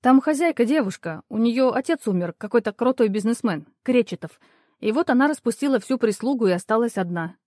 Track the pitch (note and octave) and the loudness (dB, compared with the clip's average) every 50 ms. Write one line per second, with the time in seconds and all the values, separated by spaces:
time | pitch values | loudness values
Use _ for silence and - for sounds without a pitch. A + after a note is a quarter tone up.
0 | - B3+ C4 C4+ - D#4 D4+ C4+ F4 E4 D#4+ - A#3+ A3 C#4+ D#4+ B3 G3 - - | 6 6 6 6 6 4 0 2 0 0 2 2 0 2 2 0 0 -2 -6 -8
1 | - E3+ D#3+ D#3 - _ A3 G#3+ A3+ A#3 A3+ B3 C4 B3+ - B3+ C4+ - E4 C#4+ | -10 -12 -12 -12 -14 _ -4 0 0 0 2 2 0 2 0 -2 -2 -2 -4 -2
2 | - A3 F#3+ F3+ F3 E3+ E3 _ - G3+ - A#3+ A3 A3 G3+ - A#3 B3 C4 - | -2 -2 -2 0 -2 -4 -6 _ -10 -6 -6 -4 -4 -6 -6 -2 -2 -2 2 2
3 | A#3+ G#3+ G3 G#3+ G3 A3 A#3 - - A3+ F3 D3 D3+ _ _ _ _ - B3 B3 | 0 0 0 -2 -2 -2 -4 -2 -2 -4 -4 -4 -8 _ _ _ _ 2 2 2
4 | A3+ - F3+ - - D#3 _ _ _ _ _ _ _ _ _ _ - G#3+ A3 C#4+ | 2 0 -6 -12 -12 -16 _ _ _ _ _ _ _ _ _ _ -4 -2 0 0
5 | E4+ - B3 B3 C#4 D4 D4+ - _ A#3+ G#3+ - C4+ C#4+ C4+ A3 - - C4 B3 | 0 2 4 4 4 4 2 0 _ -4 -4 -2 -2 0 0 0 0 -2 -2 0
6 | - A3 G3+ - A3 B3+ C#4+ A#3+ A3+ F#3+ F3+ F3 - - A3 A3+ A#3 A#3 - G3+ | 0 -2 -2 -2 -2 -4 -2 0 2 0 0 0 0 0 0 0 0 0 -2 -4
7 | F#3 F3 F3 E3+ E3 E3 - _ _ | -4 -4 -4 -6 -6 -8 -10 _ _